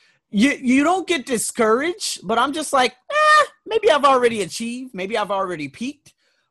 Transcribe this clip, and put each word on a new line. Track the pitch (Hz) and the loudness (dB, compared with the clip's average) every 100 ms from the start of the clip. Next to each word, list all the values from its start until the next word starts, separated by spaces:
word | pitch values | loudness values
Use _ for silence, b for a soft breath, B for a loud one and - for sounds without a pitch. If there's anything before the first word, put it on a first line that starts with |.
| b b _ | b b _
you, | 202 277 - | 0 2 2
you | 233 262 | 0 2
don't | 294 370 - | 2 0 0
get | 339 | -4
discouraged, | 262 220 - - 220 233 330 427 - - 175 | -2 -4 -4 -2 0 2 0 -6 -8 -8 -4
but | 226 | 0
I'm | 277 | 0
just | 302 285 | -4 -2
like, | 269 247 - - | 0 0 -2 -4
"Eh, | 587 605 605 - - | 2 4 4 2 -4
maybe | 370 440 427 | -6 0 2
I've | 294 | 4
already | 277 262 240 226 | 4 4 2 0
achieved. | 165 - 233 247 254 | -4 -6 -8 -8 -12
Maybe | 185 196 220 | -10 -6 -4
I've | 202 | -2
already | 196 185 165 143 | -4 -4 -6 -10
peaked." | - 254 - _ _ _ _ _ | -8 -10 -10 _ _ _ _ _